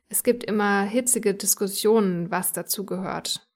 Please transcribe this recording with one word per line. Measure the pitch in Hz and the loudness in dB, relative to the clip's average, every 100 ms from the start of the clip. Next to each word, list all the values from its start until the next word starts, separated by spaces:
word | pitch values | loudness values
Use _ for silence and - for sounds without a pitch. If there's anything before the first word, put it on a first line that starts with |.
| _ | _
Es | - | 0
gibt | - 240 - | 0 0 0
immer | 208 202 202 | 0 2 2
hitzige | 202 233 247 226 214 196 | 2 0 2 0 0 0
Diskussionen, | 196 - 196 196 208 220 196 175 170 | 0 0 -2 0 4 4 4 0 -2
was | 180 180 | -2 -2
dazu | 175 175 - 190 | -6 -6 -6 -4
gehört. | 185 185 160 - - - | -6 -4 -6 -6 -8 -8